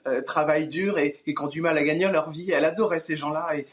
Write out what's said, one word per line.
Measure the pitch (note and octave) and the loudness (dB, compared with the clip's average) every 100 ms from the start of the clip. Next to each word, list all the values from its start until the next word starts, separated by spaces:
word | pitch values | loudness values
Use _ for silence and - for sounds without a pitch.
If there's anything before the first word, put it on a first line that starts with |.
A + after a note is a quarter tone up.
| C3 | -4
euh, | C3 | -2
travaillent | C3 E3 D3+ D3+ D#3 | -2 0 2 2 0
dur | D#3 G3 F3+ | -2 0 2
et, | D3 - - | 0 -2 -6
et | |
qui | D3 | -4
ont | C#3+ | -4
du | D3 | -2
mal | E3 D#3 | 0 2
à | |
gagner | D3 D#3+ F#3+ | 2 2 2
leur | D#3+ D#3 | 2 0
vie. | D#3 F#3 | -4 -2
Elle | D3+ D#3+ | 2 2
adorait | E3+ A3 E3 | 2 0 0
ces | - D3 | -4 -6
gens-là | C#3+ D#3 E3+ D3 | -4 -4 -2 -4
et, | C#3 | -6